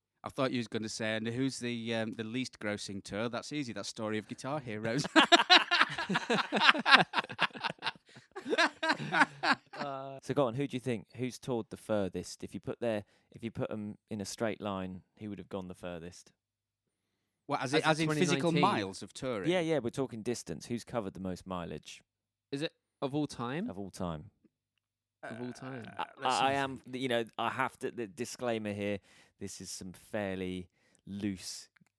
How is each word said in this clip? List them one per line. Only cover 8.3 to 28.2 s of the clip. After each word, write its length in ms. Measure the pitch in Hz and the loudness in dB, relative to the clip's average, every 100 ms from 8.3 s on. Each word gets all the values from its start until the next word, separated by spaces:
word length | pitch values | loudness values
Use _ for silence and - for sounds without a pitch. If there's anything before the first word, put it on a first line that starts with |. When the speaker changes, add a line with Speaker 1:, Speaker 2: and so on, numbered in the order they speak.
| 392 247 320 339 - 320 294 147 175 - - 160 170 _ - | -10 0 4 4 4 0 0 2 4 4 4 2 2 _ -8
Speaker 2:
Uh, 420 | 143 135 135 135 | -6 -6 -8 -8
Speaker 3:
So 100 | - | -2
go 140 | 131 131 | 4 4
on, 80 | 120 | 4
who 120 | 143 | -2
do 80 | 127 | -2
you 40 | |
think? 240 | 127 113 - 110 | -2 -2 -4 -6
Who's 220 | 127 - | -6 -4
toured 300 | - 120 107 | -2 -2 -2
the 80 | - | -6
furthest? 680 | - 107 95 90 - - | 0 2 2 -2 -6 -8
If 100 | 98 | -10
you 60 | 101 | -8
put 200 | - - | -6 -2
their, 240 | 117 107 - _ _ | 0 0 -4 _ _
if 120 | 107 | -10
you 80 | 113 | -8
put 180 | 131 131 | -4 -4
'em 260 | 107 104 104 - | -4 -6 -10 -8
in 100 | 110 | -6
a 40 | 98 | -6
straight 340 | - 113 - | -2 -2 -2
line, 440 | 104 95 92 92 - - | -2 -2 -4 -8 -14 -14
who 100 | 107 | -10
would 80 | 95 | -10
have 120 | 92 | -8
gone 180 | 98 92 | -8 -8
the 80 | 90 | -8
furthest? 560 | 90 85 85 - - _ _ _ _ _ _ _ _ _ _ _ - | -8 -8 -10 -16 -20 _ _ _ _ _ _ _ _ _ _ _ -4
Speaker 1:
What, 160 | 143 | -2
as 120 | 131 | 2
Speaker 2:
As 0 | |
Speaker 1:
in, 60 | 151 | 4
Speaker 2:
of 60 | 147 | 6
Speaker 1:
as 100 | 160 | 4
in 100 | 156 | 4
physical 420 | 151 143 - 170 | 4 4 4 4
Speaker 2:
twenty 100 | 165 | 4
nineteen? 200 | 196 135 95 | 4 4 -2
Speaker 1:
miles 180 | 98 | -6
of 100 | 104 | -12
touring? 360 | - 131 110 147 | -8 -4 -2 2
Speaker 3:
Yeah, 100 | 180 | 2
yeah, 180 | 165 156 | 4 2
we're 100 | 113 | 2
talking 320 | - 131 113 | 0 -2 -2
distance. 420 | 104 113 - 80 - | -2 -2 -4 -8 -4
Who's 180 | 120 | -6
covered 300 | - 123 98 | -4 -4 -4
the 60 | 90 | -4
most 260 | 95 90 - | -4 -4 -4
mileage? 560 | 90 85 80 - - _ _ _ _ - | -6 -6 -8 -12 -18 _ _ _ _ -8
Speaker 2:
Is 100 | 139 | -6
it 120 | 156 _ _ - | -6 _ _ -6
of 120 | 139 147 | -2 0
all 120 | 143 | -2
time? 420 | - 120 147 226 | -2 -4 -2 -4
Speaker 3:
Of 80 | 92 | -6
all 140 | 98 | -8
time. 400 | - 90 78 90 _ _ _ _ _ _ _ _ _ | -4 -4 -4 -8 _ _ _ _ _ _ _ _ _
Speaker 2:
Of 160 | 143 - | -12 -8
all 120 | 123 | -8
time. 320 | 120 131 131 110 - | -8 -10 -10 -10 -8
Speaker 1:
Uh, 40 | |
Speaker 3:
I, 20 | - - | -8 -4
Speaker 1:
let's 140 | 135 120 | 0 4
Speaker 3:
I, 60 | 131 | 4
I 40 | |
Speaker 1:
see. 40 | 139 | 2
Speaker 3:
am, 240 | 135 127 - | 0 -4 -8
you 160 | 127 131 | -4 2
know, 160 | 117 117 - | 2 0 -2
I 120 | 113 | -2
have 280 | 110 127 - | 2 0 -2
to, 120 | 127 | -6
the 160 | 107 110 | -4 -6
disclaimer 680 | 90 | -6